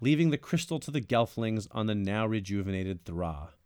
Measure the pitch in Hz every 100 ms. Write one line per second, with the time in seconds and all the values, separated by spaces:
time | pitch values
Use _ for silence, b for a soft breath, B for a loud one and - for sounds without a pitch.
0 | 123 156 165 143 - 165 - 156 - 147
1 | 107 117 117 - 113 110 104 110 107 104
2 | 98 107 110 110 98 101 98 95 95 87
3 | - 85 85 73 78 -